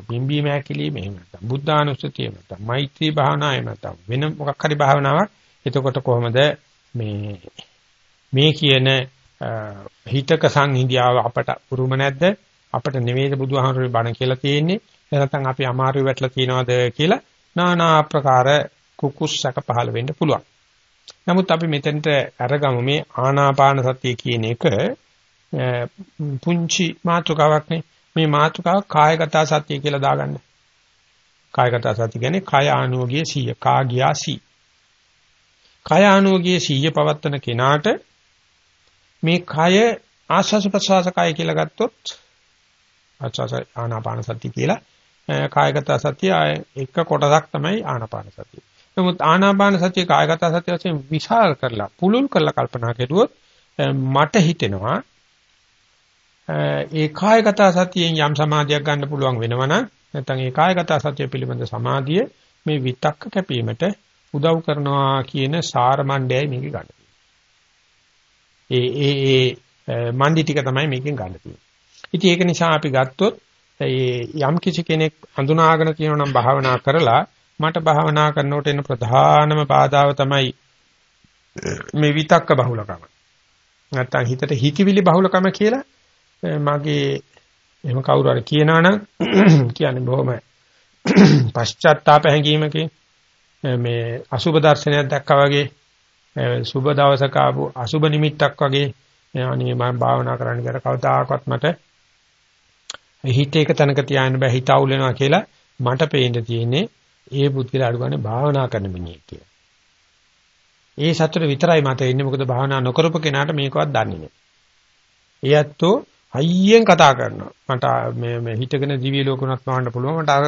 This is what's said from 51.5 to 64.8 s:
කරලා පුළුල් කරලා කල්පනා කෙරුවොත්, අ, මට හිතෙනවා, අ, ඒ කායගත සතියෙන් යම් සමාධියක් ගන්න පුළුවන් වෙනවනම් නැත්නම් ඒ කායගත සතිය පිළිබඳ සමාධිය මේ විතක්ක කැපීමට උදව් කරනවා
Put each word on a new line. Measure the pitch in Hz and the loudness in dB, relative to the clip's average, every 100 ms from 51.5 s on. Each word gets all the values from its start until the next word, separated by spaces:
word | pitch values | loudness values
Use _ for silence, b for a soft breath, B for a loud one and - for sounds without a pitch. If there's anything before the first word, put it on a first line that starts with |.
කරලා | 139 127 113 101 | 0 -4 -6 -8
පුළුල් | _ 180 233 277 | _ 0 2 2
කරලා | 185 151 | 0 0
කල්පනා | 135 127 127 117 | -2 -4 -4 -6
කෙරුවොත්, | 120 123 170 277 b b b b - | -4 -2 0 0 b b b b -4
අ, | 139 139 131 | -2 -2 0
මට | 135 151 233 | 2 2 4
හිතෙනවා, | 165 160 110 98 107 170 - _ _ _ _ _ _ _ _ _ _ _ _ _ - | 2 0 -4 -4 -4 -4 -6 _ _ _ _ _ _ _ _ _ _ _ _ _ -8
අ, | 151 147 143 147 | -4 -2 -4 -4
ඒ | 156 156 | -4 -4
කායගත | 151 202 226 214 202 196 | -2 2 4 4 4 4
සතියෙන් | 180 180 180 170 160 | 4 0 -2 -2 0
යම් | 147 | 0
සමාධියක් | 147 151 151 143 147 | 0 0 0 0 -2
ගන්න | 143 147 143 | -2 -4 -4
පුළුවන් | 147 135 123 | -2 -2 -2
වෙනවනම් | 113 120 135 180 247 _ _ | -2 -2 0 0 -2 _ _
නැත්නම් | 147 135 131 | -10 -6 -4
ඒ | 131 | -2
කායගත | 131 170 180 160 156 | 0 2 2 0 -2
සතිය | 151 139 135 | -2 -6 -8
පිළිබඳ | 131 127 123 | -6 -6 -8
සමාධිය | 120 120 120 135 135 175 277 b b _ - | -8 -6 -4 -2 -2 -2 -4 b b _ -4
මේ | 151 | -2
විතක්ක | 127 127 151 - 220 | -4 -2 -4 -4 -6
කැපීමට | 196 185 127 113 110 175 208 _ _ _ | -6 -4 -4 -6 -4 -4 -4 _ _ _
උදව් | 147 156 165 | -2 0 0
කරනවා | 165 147 | -2 -4